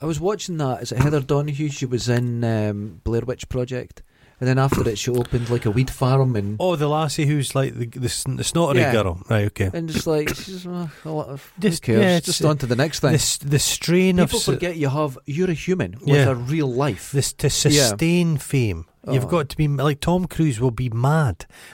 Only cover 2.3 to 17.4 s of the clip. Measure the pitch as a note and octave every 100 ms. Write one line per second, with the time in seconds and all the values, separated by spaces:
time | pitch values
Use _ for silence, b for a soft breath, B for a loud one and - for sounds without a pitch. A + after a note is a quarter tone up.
2.3 | A#2 A#2 A2 G#2 G2+ G#2 E2 - A#2 A#2
3.3 | B2 - C3 B2 B2+ - - - b b
4.3 | b B2+ C3 C3+ - B2 G#2+ - A#2+ A#2+
5.3 | B2 A#2 A#2+ A#2 G#2 C3 - B2+ C3 C3
6.3 | A2+ G2+ G#2+ F3+ E3+ D3 D3+ D#3 - C#3+
7.3 | D3 B2+ C3+ C3+ A#2 A#2+ B2+ A#2+ - -
8.3 | B2+ B2 E3 E3 C3 C3+ A2+ G2 F2+ -
9.3 | A2 G#2 - F#2+ E3+ E3 D#3 - D3+ D3+
10.3 | C#3+ - F#3+ F3+ F3 E3+ - D#3 D#3 C#3
11.3 | C#3 - - G3 E3 - A#2 G3 F3 E3+
12.3 | E3 D#3 D3+ B2 A#2+ D3+ - B2+ D3+ -
13.3 | - C#3 C#3+ - - - F3 F#3 F3+ E3
14.3 | A#3 - C3+ F3 E3 C#3 C#3+ D3+ B2+ -
15.3 | C#3+ F#3 D#3 - F#3 F#2+ G2 - C#3+ C3+
16.3 | B2+ B2 D#3+ C#3+ A#2+ C#3+ G2 - C#3 -
17.3 | -